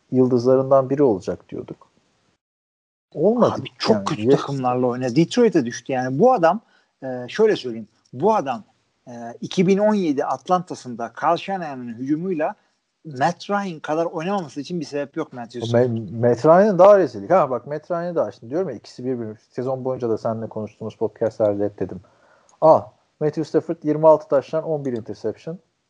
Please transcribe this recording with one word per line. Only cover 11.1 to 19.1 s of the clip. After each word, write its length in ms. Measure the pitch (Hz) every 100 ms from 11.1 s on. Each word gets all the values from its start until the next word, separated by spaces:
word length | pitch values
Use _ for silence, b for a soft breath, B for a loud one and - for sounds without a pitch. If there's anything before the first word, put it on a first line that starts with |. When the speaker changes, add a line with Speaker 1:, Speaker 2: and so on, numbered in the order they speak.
| -
Speaker 2:
Kyle 160 | 151 170
Shanahan'ın 520 | - 190 156 131 120
hücumuyla 680 | 113 135 151 185 160 165 - _ _ _ _ 160 131
Matt 320 | 156 175 -
Ryan 300 | 202 196 156
kadar 260 | - 156 165
oynamaması 540 | 170 175 202 147 147
için 200 | 135 175
bir 40 |
sebep 320 | 139 143 143 160
yok 160 | 151
Matthew 300 | 127 120 123
Speaker 1:
O 40 | 117
Speaker 2:
Stafford. 240 | 120 127
Speaker 1:
Ma-, 300 | 113 104 117 120
Matt 180 | 120 156
Ryan'ın 320 | 175 214 170
daha 200 | 190 202
rezillik. 320 | 151 101 98
Ha 200 | 180 143
bak, 160 | 120 139
Matt 240 | 151 -
Ryan'ı 240 | 170 175
da 100 | 165
açtın. 260 | 107 - 117
Diyorum 180 | 156 185
ya, 60 | 104
ikisi 280 | - -
birbirine. 300 | 127